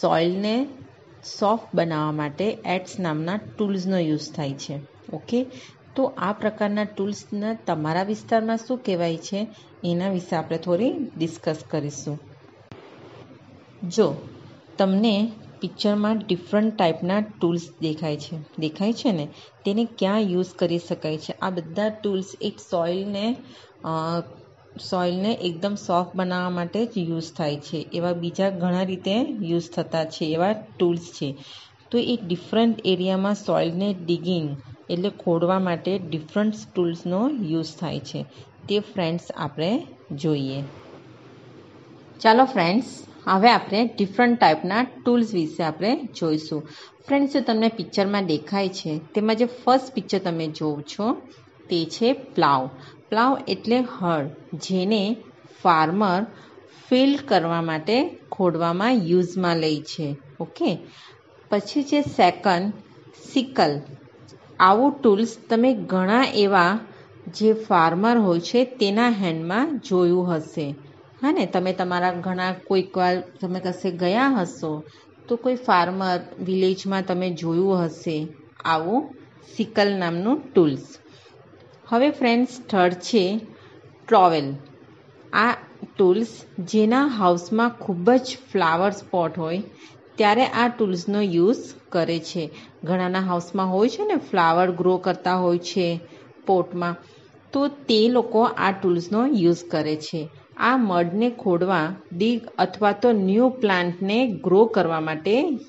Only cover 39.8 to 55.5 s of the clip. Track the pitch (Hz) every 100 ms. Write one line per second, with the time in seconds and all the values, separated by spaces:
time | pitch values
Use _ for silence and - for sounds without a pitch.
39.8 | - - - 143 160 147 135 139 143 -
40.8 | - - - - - - - - - -
41.8 | - - - - 220 226 262 202 170 208
42.8 | 262 - - - - 190 233 214 - 196
43.8 | 240 - 196 - 240 233 175 156 180 208
44.8 | 254 - - 240 220 196 156 - 160 156
45.8 | 196 302 254 - 165 156 - 156 151 -
46.8 | - - - 277 277 277 247 220 226 220
47.8 | 165 - 196 202 185 151 - 196 190 190
48.8 | 165 156 - 214 214 220 240 - - 262
49.8 | 262 - - 196 190 165 160 156 156 147
50.8 | 147 - 214 349 - - - - - 175
51.8 | 165 - 233 269 - - 156 139 131 -
52.8 | - - - 214 247 277 - 190 214 247
53.8 | 240 - 180 160 143 - - 156 - 185
54.8 | 185 220 196 233 - - -